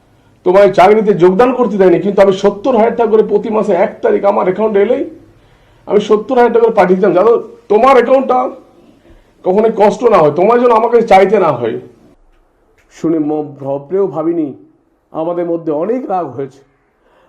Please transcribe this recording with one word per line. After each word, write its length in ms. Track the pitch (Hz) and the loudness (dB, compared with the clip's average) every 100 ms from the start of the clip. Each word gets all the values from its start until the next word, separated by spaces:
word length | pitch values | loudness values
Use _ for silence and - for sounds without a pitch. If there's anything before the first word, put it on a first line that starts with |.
| _ _ _ _ | _ _ _ _
তোমায় 280 | 185 190 202 | 0 4 4
চাকরিতে 420 | - 185 214 208 | 4 4 4 2
যোগদান 400 | 170 180 190 254 | 2 2 4 0
করতে 220 | 247 233 196 | 0 -2 2
দেয়নি, 240 | 185 165 | 2 2
কিন্তু 220 | 202 190 | 0 2
আমি 100 | 196 | 2
সত্তর 440 | 190 202 202 277 233 | 2 -2 -2 -2 0
হাজার 200 | 226 240 | 0 0
টাকা 140 | 226 | 0
করে 120 | 214 | 0
প্রতি 280 | 185 202 226 | 0 -2 -2
মাসে 220 | 214 208 | -4 -2
এক 260 | 175 208 - | -2 -2 -2
তারিখ 220 | 226 208 | -2 0
আমার 200 | 202 214 | 0 -2
অ্যাকাউন্টে 380 | 185 185 220 202 | -2 -2 -2 0
এলেই 280 | 214 277 339 - - _ _ _ _ _ - | 0 -2 -6 -12 -20 _ _ _ _ _ -2
আমি 140 | 202 | -2
সত্তর 360 | 202 208 214 254 | 0 -2 0 0
হাজার 160 | 240 | 2
টাকা 140 | 226 226 | 2 0
করে 80 | |
পাঠিয়ে 220 | 214 180 185 | 2 2 2
দিতাম, 160 | 202 | 2
যাতে 440 | 170 220 226 - - - | 2 2 0 -2 -14 -2
তোমার 220 | 208 262 | 0 4
অ্যাকাউন্টটা 600 | 254 233 262 254 254 254 - _ _ _ _ _ - _ _ | 2 2 0 0 -2 -4 -10 _ _ _ _ _ -20 _ _
কখনোই 260 | - 196 220 214 | -2 0 0 2
কষ্ট 280 | 202 202 | 0 0
না 140 | 240 196 | 0 2
হয়, 120 | 151 | 2
তোমার 300 | 147 202 240 | 2 0 2
জন্য 140 | 247 | 2
আমাকে 280 | 220 226 233 | 2 2 0
চাইতে 360 | 208 190 196 214 | 4 4 4 2
না 140 | 170 | 0
হয়। 280 | 123 113 123 - _ _ _ _ _ _ _ _ _ _ | -2 -6 -8 -14 _ _ _ _ _ _ _ _ _ _
শুনে 280 | - 165 160 | -8 -4 -2
ম-, 360 | 147 151 143 135 | -4 -6 -8 -12
ভাবলেও 460 | 135 139 139 190 190 | -8 -8 -6 -4 -4
ভাবিনি, 480 | 151 160 170 147 - - _ _ _ _ | -4 -4 -4 -6 -10 -20 _ _ _ _
আমাদের 360 | 151 165 175 170 | -8 -6 -6 -6
মধ্যে 260 | 170 160 | -6 -6
অনেক 340 | 147 190 254 202 | -6 -4 -6 -6
রাগ 200 | 185 156 | -8 -8
হয়েছে, 320 | 120 135 _ _ _ _ _ _ _ | -10 -14 _ _ _ _ _ _ _